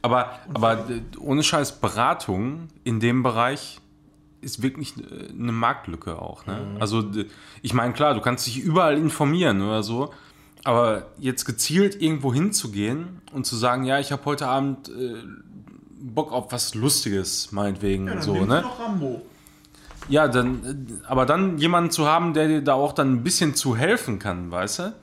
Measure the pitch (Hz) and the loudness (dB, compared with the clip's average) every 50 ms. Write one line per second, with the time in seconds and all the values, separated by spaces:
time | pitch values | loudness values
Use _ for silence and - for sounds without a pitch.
0 | - 120 120 127 123 - - - - 180 151 113 113 113 113 110 110 120 123 113 | 2 4 2 2 2 -2 -8 -14 -14 -8 -2 2 4 4 4 2 -2 -6 -8 -8
1 | 113 - - - - 143 135 147 151 - - 151 139 - - - - 104 87 107 | -8 -12 -14 -10 -2 0 2 2 2 2 2 2 0 -2 -2 -2 -2 -2 2 2
2 | 120 143 170 170 - - 95 92 110 127 147 165 165 160 - - - 123 113 110 | 2 2 2 0 -2 -2 -2 -2 -2 -4 -6 -8 -12 -14 -18 -8 -4 -2 0 2
3 | 110 120 120 131 120 127 113 113 117 127 143 147 - - - - _ _ _ _ | 4 4 4 4 2 2 2 2 2 0 0 -4 -8 -14 -18 -20 _ _ _ _
4 | _ - _ _ _ _ _ _ - - - - - 135 131 156 147 - - - | _ -20 _ _ _ _ _ _ -12 -12 -6 -2 -2 -2 -2 -4 -12 -12 -12 -14
5 | - - - - - - - - 117 120 113 113 117 120 139 - - - 82 80 | -16 -14 -14 -16 -16 -14 -10 -6 -4 -4 -2 0 0 0 0 -2 -6 -10 -10 -10
6 | - 90 82 82 85 82 - - - - 95 113 - 101 101 107 113 101 110 113 | -8 -10 -10 -8 -10 -12 -12 -12 -10 -8 -8 -8 -8 -8 -4 -4 -2 0 0 0
7 | 104 101 101 107 98 - - - - - - - - 113 113 123 117 123 120 - | 0 -2 -4 -6 -6 -6 -12 -20 -20 -20 -20 -10 -6 -2 0 0 0 0 0 2
8 | 151 147 135 107 - 123 123 123 - 123 113 131 - 160 156 185 175 156 147 151 | 2 2 2 2 0 0 0 0 -4 -6 -6 -2 -2 2 4 4 4 4 4 4
9 | 160 151 151 - 151 139 151 180 180 143 101 98 98 104 110 110 104 107 117 120 | 2 0 2 2 2 2 4 4 4 2 2 2 0 0 0 -2 -2 -2 -2 -4
10 | 143 151 - - - - _ - - - _ - - 135 120 120 120 113 107 98 | -4 -6 -8 -18 -20 -20 _ -20 -20 -20 _ -6 0 2 4 4 4 2 2 -2
11 | 90 - - - 143 127 127 - - - 117 - - - 151 185 202 196 196 202 | -6 -12 -16 -6 -4 -4 -2 -2 -4 -6 -4 -4 -2 0 4 4 4 2 2 0
12 | 165 156 156 139 131 135 120 139 170 214 196 - - 120 101 101 104 110 131 156 | 0 0 0 0 0 0 2 2 0 0 0 -2 -4 -4 -4 -2 -2 -2 -2 -4
13 | 170 180 185 170 - - - 135 123 - 123 110 117 123 123 131 131 127 135 143 | -6 -10 -14 -18 -20 -12 -8 -6 -6 -4 -4 0 0 0 0 0 0 0 0 0
14 | 135 - 143 135 - 147 147 - 151 127 131 135 139 139 135 131 - - - 123 | 0 -2 -6 -4 -2 -4 -4 -2 -2 0 0 0 0 -2 -4 -6 -10 -14 -10 -8
15 | 127 120 113 113 - - - - - - - - - - - - - - - - | -8 -8 -8 -10 -12 -16 -16 -18 -20 -20 -20 -20 -20 -20 -20 -20 -20 -20 -20 -16
16 | 135 123 110 147 151 - 113 123 113 - 123 120 - - - 107 113 113 - - | -14 -4 -4 -4 -2 0 -2 -4 -4 -4 -4 -4 -4 -4 -2 0 0 2 2 2
17 | - 107 98 95 92 - - - - - 104 98 101 101 98 - 104 98 98 95 | 0 0 0 0 -2 -2 -4 -6 -6 -6 -4 -2 -2 -2 -2 -2 0 0 0 0
18 | 95 95 92 90 78 104 98 - 95 104 127 165 214 247 240 240 233 220 202 180 | -2 -4 -4 -2 -2 0 2 2 2 4 2 2 2 -2 -8 -6 -6 -4 -2 -2
19 | 147 131 120 110 - - - - - - _ _ _ - - - - - - - | -2 -4 -6 -8 -12 -18 -20 -20 -20 -20 _ _ _ -20 -20 -20 -20 -20 -18 -16
20 | - - 139 151 156 139 120 127 120 127 127 117 110 127 143 139 131 113 113 92 | -4 2 4 4 4 6 4 4 2 2 0 -4 -6 -8 -8 -8 -10 -10 -12 -14
21 | - - 135 131 127 127 151 180 196 190 170 147 147 170 175 170 170 165 170 165 | -6 0 2 4 4 4 4 2 2 0 2 2 2 4 4 4 4 2 2 2
22 | 151 147 160 165 175 170 151 156 156 156 156 151 131 143 135 131 143 143 139 - | 4 4 4 4 4 2 2 4 4 4 4 4 4 4 4 4 2 2 2 2
23 | 143 135 131 120 117 170 - - 175 151 131 - - 135 117 113 135 180 233 233 | 4 4 4 2 2 0 2 2 2 2 2 2 0 2 2 2 4 2 2 2
24 | - - 107 92 - 104 87 90 87 87 90 90 95 107 - - 175 208 220 - | 0 -4 -6 -4 -4 -4 -4 -4 -6 -4 -2 -2 -2 -2 -2 -4 -6 -8 -8 -12